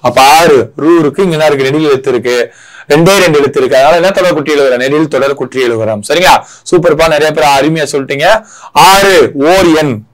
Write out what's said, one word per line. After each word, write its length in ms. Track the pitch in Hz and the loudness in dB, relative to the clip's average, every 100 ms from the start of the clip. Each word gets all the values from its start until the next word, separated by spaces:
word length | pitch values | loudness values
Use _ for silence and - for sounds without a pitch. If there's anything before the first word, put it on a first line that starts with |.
அப்ப 200 | 143 127 | -2 2
ஆறு 500 | 202 196 - 139 110 - | 4 4 4 2 0 -4
ரூ 240 | 147 170 | 0 2
இருக்கு, 240 | 147 135 | 0 -2
இங்க 120 | 190 156 | -2 0
என்ன 100 | 156 | 0
இருக்கு? 200 | 139 135 | 0 -2
நெடில் 240 | 147 156 | -2 -2
எழுத்து 200 | 131 135 | -2 -2
இருக்கு, 440 | 123 123 120 117 - - - - | -4 -2 -4 -4 -10 -20 -20 -2
ரெண்டே 300 | 147 170 196 | 0 2 2
ரெண்டு 200 | 180 147 | 2 2
எழுத்து 220 | 143 139 | 0 -2
இருக்கு. 160 | 127 131 | 0 2
அதனால 200 | 139 175 | 2 2
என்ன 160 | 185 | 0
தொடர் 220 | 196 185 | 0 -2
குற்றியலுகரம்? 460 | 156 147 147 139 123 | -2 -2 -2 0 -2
நெடில் 280 | 131 147 160 | -2 -2 -2
தொடர் 260 | 143 135 | -2 -4
குற்றியலுகரம். 680 | 139 131 127 123 113 107 107 104 | -4 -8 -4 -4 -2 -4 -6 -4
சரிங்களா? 360 | 156 180 135 - - - | -2 2 0 -2 -20 -2
சூப்பர்ப்பா, 360 | 180 165 151 160 | 0 0 0 0
நிறைய 240 | 151 156 | 0 -2
பேர் 140 | 151 151 | 0 0
அருமையா 380 | 139 143 160 143 | 0 0 -2 -4
சொல்லிட்டீங்க. 520 | 143 131 139 165 214 214 - - | -6 -6 -4 0 -2 -4 -20 -6
ஆறு 600 | - 175 196 202 180 123 | 2 4 4 4 2 2
ஓர் 420 | 143 147 190 180 156 | 0 0 2 2 2
எண். 280 | 151 110 - | 0 -6 -12